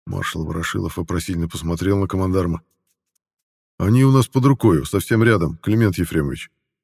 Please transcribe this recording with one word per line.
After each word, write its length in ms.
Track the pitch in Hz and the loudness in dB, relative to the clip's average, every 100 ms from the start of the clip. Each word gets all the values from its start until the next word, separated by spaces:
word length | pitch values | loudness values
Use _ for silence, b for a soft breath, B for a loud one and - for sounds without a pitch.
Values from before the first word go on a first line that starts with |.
| - | -10
Маршал 380 | - - - | -8 -6 -6
Ворошилов 540 | 80 82 82 101 87 - | -6 -6 -6 -4 -6 -6
вопросительно 500 | 85 85 - 85 82 | -6 -6 -4 -4 -4
посмотрел 500 | 82 80 85 92 98 | -6 -6 -4 0 0
на 80 | 95 | 0
командарма. 560 | 95 92 92 87 82 _ _ _ _ _ _ _ _ _ _ _ - | -2 0 0 -2 -4 _ _ _ _ _ _ _ _ _ _ _ -4
"Они 260 | 92 120 | 2 4
у 80 | 135 | 6
нас 160 | 135 117 | 4 2
под 160 | 131 | 2
рукою, 400 | 131 131 110 80 | 2 4 4 2
совсем 380 | - 101 - 113 | 0 -4 0 2
рядом, 340 | 113 104 80 - | 4 2 0 -4
Климент 400 | - 110 110 90 | -2 2 2 0
Ефремович", — 520 | 85 82 69 - - _ _ _ | -2 -2 -2 -6 -14 _ _ _